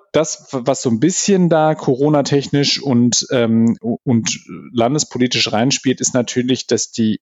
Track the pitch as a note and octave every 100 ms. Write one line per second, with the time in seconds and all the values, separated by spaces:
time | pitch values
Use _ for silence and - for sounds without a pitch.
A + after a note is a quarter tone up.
0 | _ C#3 D#3+ - - C3 B2 C3 C3 A2+
1 | D3 F#3 - G3 F3 E3 D#3 D#3 - C3+
2 | D3 D3 C3+ C#3+ C3+ C#3+ C#3 - - A#2+
3 | A#2+ - - C3 A#2 A2+ A2+ G#2+ A2+ A#2
4 | - A#2 A2 - - - C#2+ B2 A#2 D3+
5 | - B2 B2 B2 - G#2 B2 C#3 C3+ B2+
6 | A#2+ C3 A#2 - B2 B2 - A#2 - -
7 | A2 G#2+